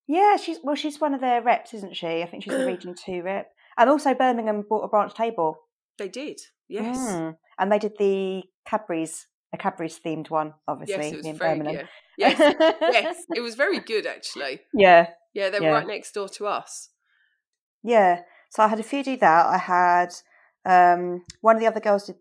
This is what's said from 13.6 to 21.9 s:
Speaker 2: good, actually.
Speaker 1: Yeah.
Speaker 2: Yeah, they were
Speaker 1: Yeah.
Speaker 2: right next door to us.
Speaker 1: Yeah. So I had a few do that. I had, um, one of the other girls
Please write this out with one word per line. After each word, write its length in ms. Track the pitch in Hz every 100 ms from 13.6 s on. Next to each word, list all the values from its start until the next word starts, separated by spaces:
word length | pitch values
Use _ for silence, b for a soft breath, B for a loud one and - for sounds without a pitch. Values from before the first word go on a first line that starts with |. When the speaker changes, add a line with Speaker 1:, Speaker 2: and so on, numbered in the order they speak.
| 330 285
Speaker 2:
good, 260 | - 220 160
actually. 560 | - - - 139 139 _
Speaker 1:
Yeah. 380 | 233 190 170 170 - _
Speaker 2:
Yeah, 160 | 208 196
they 100 | 202
were 80 | 160
Speaker 1:
Yeah. 40 |
Speaker 2:
right 140 | 151 196
next 240 | 208 -
door 140 | 208 190
to 180 | - 104
us. 420 | 127 - - - _ _ _ _ _ _ _ _ _
Speaker 1:
Yeah. 400 | 214 226 185 175 b b b
So 140 | -
I 40 | 214
had 120 | 214
a 40 |
few 200 | 214 277
do 120 | 269 254
that. 280 | 180 165 -
I 120 | 180
had, 520 | 185 180 180 175 180 - b b b b 185
um, 580 | 180 175 175 180 175 - -
one 140 | 220 226
of 60 |
the 60 | 226
other 120 | 214
girls 260 | 214